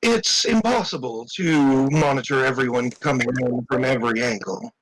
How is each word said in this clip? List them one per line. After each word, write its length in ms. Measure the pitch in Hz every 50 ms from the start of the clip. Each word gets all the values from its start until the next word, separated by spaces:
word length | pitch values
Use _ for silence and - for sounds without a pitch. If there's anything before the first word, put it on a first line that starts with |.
it's 440 | - 233 233 226 - - - - -
impossible 800 | - 233 220 220 226 254 240 196 - - 156 123 127 113 113 117 - -
to 540 | - 190 170 160 151 143 135 135 131 135 139
monitor 560 | 143 156 156 143 139 135 120 - 143 135 131
everyone 460 | 131 131 123 135 123 120 123 123 123
coming 360 | 120 - - 151 139 131 123 120 127 131
in 240 | 127 123 120 123 120 -
from 140 | 135 127 127
every 380 | 131 135 120 110 120 113 113
angle. 500 | 120 123 113 101 95 95 95 - - 240 _ _